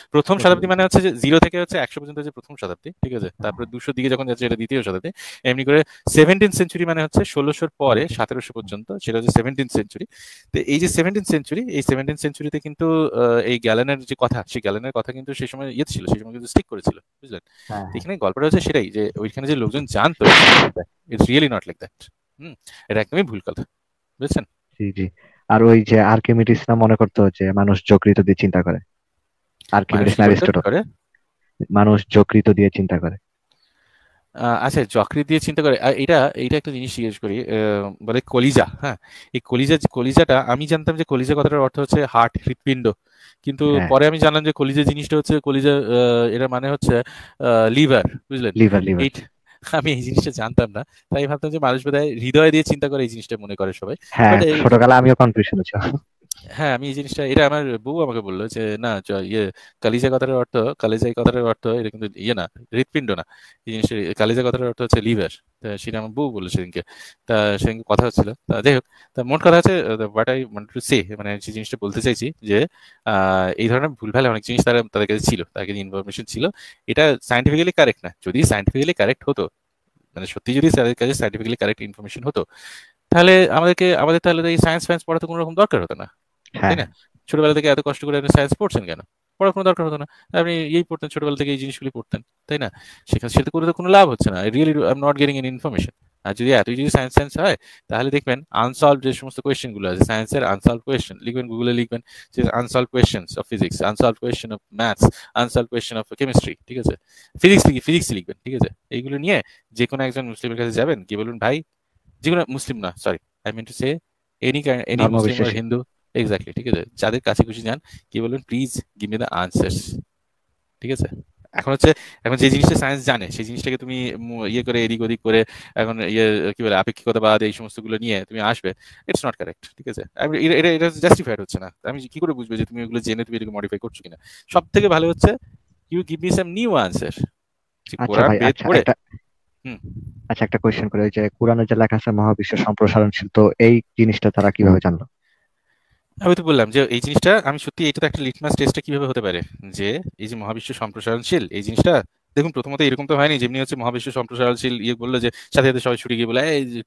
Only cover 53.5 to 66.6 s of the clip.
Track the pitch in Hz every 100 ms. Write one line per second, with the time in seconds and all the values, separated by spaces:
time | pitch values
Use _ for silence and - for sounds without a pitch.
53.5 | 98 98 92 95 143 - - 113 104 160
54.5 | 151 143 117 123 127 127 127 127 110 104
55.5 | - - 104 110 139 _ _ _ - -
56.5 | - 151 123 139 139 139 - 139 139 143
57.5 | 151 139 117 113 160 147 113 101 95 110
58.5 | - 110 107 120 104 - 101 95 110 101
59.5 | - - _ 117 120 131 131 131 131 123
60.5 | 123 113 - 110 110 123 117 117 123 117
61.5 | 110 120 117 110 110 107 - 104 113 85
62.5 | - 120 113 131 151 123 92 80 - -
63.5 | _ - 110 107 110 90 - 110 117 123
64.5 | 123 123 117 120 120 107 110 85 - _
65.5 | _ 113 101 - 110 110 110 143 107 92
66.5 | -